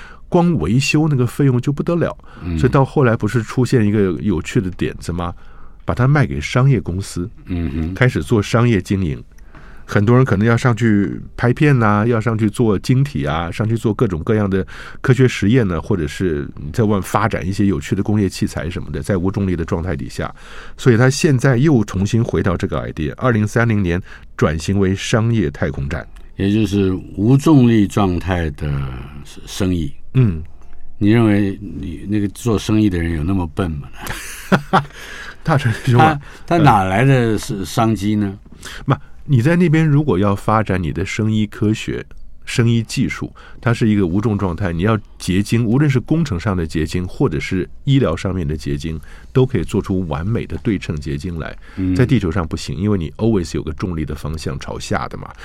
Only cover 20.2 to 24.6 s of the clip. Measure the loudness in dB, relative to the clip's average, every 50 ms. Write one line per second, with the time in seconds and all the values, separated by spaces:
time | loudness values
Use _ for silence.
20.2 | -8 -8 -10 -14 -18 -18 -16 -16 -16 -16 -6 0 4 4 6 6 6 4 2 2
21.2 | 2 2 4 4 4 2 2 4 4 4 4 4 2 0 -2 -2 0 0 2 0
22.2 | 0 0 0 0 0 0 0 0 -2 -2 -4 -4 -6 -6 -6 -4 -4 -4 -4 -2
23.2 | 0 0 2 2 0 2 2 2 2 2 2 2 2 2 0 -2 -2 -6 -16 -20
24.2 | -20 -10 -4 0 0 0 0 0